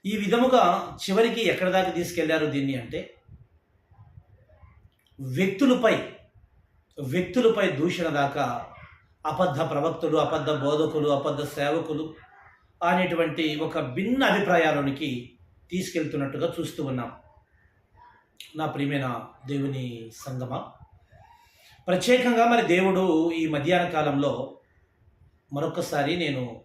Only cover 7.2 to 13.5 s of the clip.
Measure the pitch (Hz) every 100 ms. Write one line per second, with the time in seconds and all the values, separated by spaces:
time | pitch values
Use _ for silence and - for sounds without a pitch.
7.2 | 180 254 226 214 185 139 165 180 165 143
8.2 | 139 147 127 113 - - - - _ _
9.2 | 156 151 185 143 160 143 160 - 160 156
10.2 | 143 156 143 147 139 151 156 156 147 139
11.2 | 147 147 143 151 143 160 160 151 156 -
12.2 | - - - _ _ _ 175 185 180 170
13.2 | 160 139 156